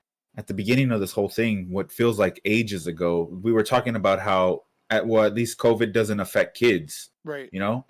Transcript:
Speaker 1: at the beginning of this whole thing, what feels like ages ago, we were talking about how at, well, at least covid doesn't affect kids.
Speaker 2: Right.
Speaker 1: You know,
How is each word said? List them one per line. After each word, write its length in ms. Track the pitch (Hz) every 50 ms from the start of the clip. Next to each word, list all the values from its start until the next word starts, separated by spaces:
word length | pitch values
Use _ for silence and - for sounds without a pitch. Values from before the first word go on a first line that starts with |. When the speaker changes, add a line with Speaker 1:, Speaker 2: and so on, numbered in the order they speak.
| _ _ _ _ _ _ _
Speaker 1:
at 100 | - 107
the 80 | - 104
beginning 360 | 95 104 101 123 127 135 127 117
of 80 | 107
this 120 | 98 92 -
whole 160 | 110 101 98
thing, 400 | - - 113 117 107 98 92 87
what 200 | 90 98 92 -
feels 280 | - - 120 117 110 101
like 220 | 101 92 85 - -
ages 420 | 98 107 113 117 104 101 92 78
ago, 420 | 87 82 80 90 85 85 85 82 82 87 90 95
we 100 | 117 117
were 100 | 113 107
talking 340 | - 123 123 120 123 117
about 240 | 107 92 98 95 95
how 420 | 95 104 98 95 92 92 90 - - _ _ _ _ _
at, 160 | 113 110 92
well, 180 | 117 113 110 107
at 100 | 107 104
least 240 | 117 120 113 - -
covid 340 | - 117 117 104 117 107 95
doesn't 280 | 113 110 104 107 101
affect 360 | 95 - - 107 92 - -
kids. 540 | - 120 120 104 90 78 73 - - - - _ _ _
Speaker 2:
Right. 240 | 156 151 143 135 - -
Speaker 1:
You 80 | 95
know, 240 | 98 101 113 127 131 _